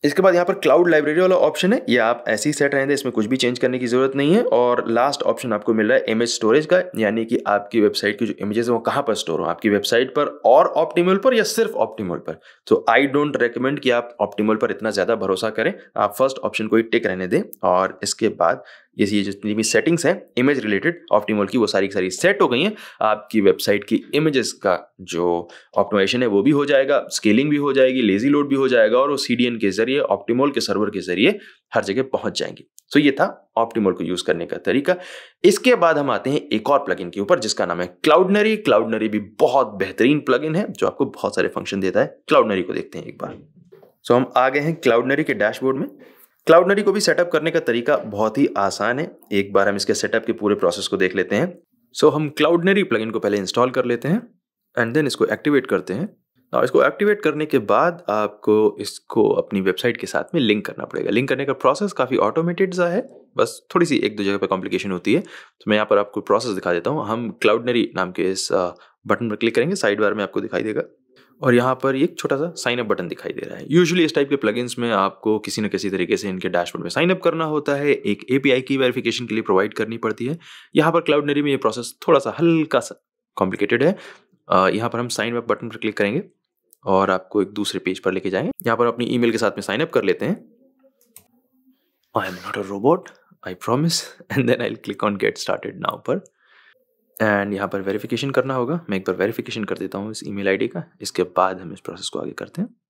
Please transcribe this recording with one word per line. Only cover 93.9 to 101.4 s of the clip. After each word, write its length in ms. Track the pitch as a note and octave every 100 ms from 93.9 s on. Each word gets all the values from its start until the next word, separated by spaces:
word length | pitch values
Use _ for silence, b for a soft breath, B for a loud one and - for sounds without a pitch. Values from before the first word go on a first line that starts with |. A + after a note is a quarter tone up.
| - - - -
<laughs> 60 | C3+
And 120 | A#2+
then 80 | A#2+
I'll 180 | A2 A2
click 240 | - G2+
on 100 | G#2+ G2+
get 140 | G#2 -
started 360 | - - - -
now 180 | - - -
पर। 140 | E3+ - b b b b b _ _ _ -
And 320 | A2 G2+ G2+
यहाँ 140 | G2 G2
पर 140 | G2
वेरिफिकेशन 480 | F#2+ G#2 - A#2+ C#3
करना 240 | C3 B2+
होगा। 320 | C3 A#2+ E3+ -
मैं 80 | F#2+
एक 60 |
बार 120 | F#2+ E2+
वेरिफिकेशन 480 | G2+ - - A#2
कर 140 | G2+ -
देता 200 | F#2+ G2+
हूँ 140 | G#2+
इस 100 | G#2+ -
ईमेल 200 | G2+ G2
आईडी 200 | G2 A#2
का, 160 | F3 - _
इसके 220 | G2+ -
बाद 360 | F2+ -